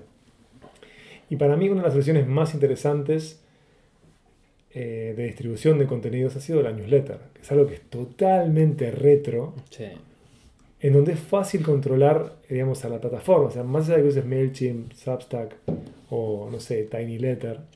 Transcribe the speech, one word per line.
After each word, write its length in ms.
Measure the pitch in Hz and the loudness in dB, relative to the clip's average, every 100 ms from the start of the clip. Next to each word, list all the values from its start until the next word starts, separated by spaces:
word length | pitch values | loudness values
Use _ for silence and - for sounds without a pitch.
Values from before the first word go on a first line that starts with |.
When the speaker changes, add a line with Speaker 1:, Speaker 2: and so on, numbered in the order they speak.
| - _ _ _ _ _ - _ - - - - - | -12 _ _ _ _ _ -20 _ -20 -20 -20 -20 -8
Speaker 1:
Y 60 | 143 | 0
para 180 | 143 147 | 2 2
mí 120 | 190 | 2
una 120 | 196 | 0
de 40 | 175 | 0
las 80 | |
soluciones 340 | 139 139 156 127 | 2 2 2 2
más 260 | 135 156 | 0 0
interesantes, 880 | 156 139 127 147 147 143 156 156 - _ _ _ _ _ _ _ _ _ _ _ _ _ | 0 0 0 -2 -2 -2 -2 -4 -16 _ _ _ _ _ _ _ _ _ _ _ _ _
eh, 400 | - 120 113 113 110 | -12 -10 -10 -8 -6
de 60 | 120 | -8
distribución 520 | - 120 110 156 151 | -8 -8 0 2 4
de 60 | 135 | 2
contenidos 480 | 123 113 120 131 135 | 0 -4 -2 -2 -4
ha 20 | |
sido 220 | - 160 | -2 0
la 100 | 123 | 0
newsletter, 460 | 110 98 139 135 - - | -2 2 2 2 -8 -16
que 80 | - | -16
es 100 | - | 0
algo 160 | 143 143 | 2 2
que 80 | - | 0
es 60 | |
totalmente 1120 | - 120 123 - 190 190 170 156 156 139 120 | -12 -10 -8 0 2 4 4 4 2 2 -4
retro, 600 | 123 143 143 - 117 139 - - | 2 6 6 4 -4 -6 -10 -18
Speaker 2:
Sí. 160 | - 107 85 - _ _ _ _ _ _ _ | -16 -14 -16 -20 _ _ _ _ _ _ _
Speaker 1:
en 140 | 143 | 4
donde 200 | 139 147 | 6 4
es 60 | 160 | 0
fácil 440 | - 202 190 196 | -2 -2 0 -2
controlar, 760 | 160 143 135 131 143 156 156 - - | 0 0 2 4 4 4 0 -12 -8
digamos, 360 | 127 131 127 117 | -4 -2 -4 -6
a 40 | |
la 120 | 117 | -6
plataforma. 460 | 123 120 - 180 131 | -6 -4 2 4 4
O 40 | |
sea, 120 | 117 | -2
más 240 | 123 143 160 | -4 -2 2
allá 100 | 165 | 4
de 60 | |
que 60 | 143 | 4
uses 160 | 135 123 | 2 -2
MailChimp, 680 | 131 135 131 127 117 113 | -2 -2 -2 -4 -6 -10
Substack 600 | - - 127 - 120 113 - - - - - - | -12 -8 -8 -6 -8 -8 -12 -10 -10 -10 -20 -10
o, 380 | 117 113 104 104 | -6 -4 -6 -8
no 80 | 113 | -10
sé, 240 | - 117 | -6 -6
Tiny 360 | 107 113 117 113 | -4 -6 -8 -6
Letter, 400 | 127 127 120 113 156 | -4 -4 -6 -10 -16